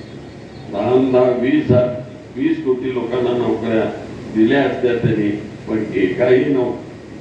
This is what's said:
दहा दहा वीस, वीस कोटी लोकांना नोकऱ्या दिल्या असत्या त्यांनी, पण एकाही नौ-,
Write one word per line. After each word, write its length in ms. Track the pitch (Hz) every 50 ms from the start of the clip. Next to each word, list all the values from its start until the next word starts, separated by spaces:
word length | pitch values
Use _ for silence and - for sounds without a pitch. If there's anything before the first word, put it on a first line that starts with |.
| - - - - - - - - - - - - - -
दहा 380 | - - - 123 127 131 131 -
दहा 200 | 123 127 131 -
वीस, 400 | 123 117 117 135 151 151 - 113 117 123 123 123 - - - - - - - - -
वीस 300 | 123 139 160 160 - -
कोटी 280 | 135 127 123 131 131 127
लोकांना 360 | 123 120 113 120 127 120 120
नोकऱ्या 540 | 120 120 117 113 110 107 110 113 113 110 104 - - - - - - - - - -
दिल्या 280 | 110 110 117 139 143 131
असत्या 320 | 127 - - 123 120 117
त्यांनी, 340 | 113 - 113 107 104 104 101 101 - - - - - - 107
पण 140 | 110 110 104 - -
एकाही 520 | - - - - - 123 123 127 127 -
नौ-, 260 | 147 139 127 123 113 - - - - - - - - - -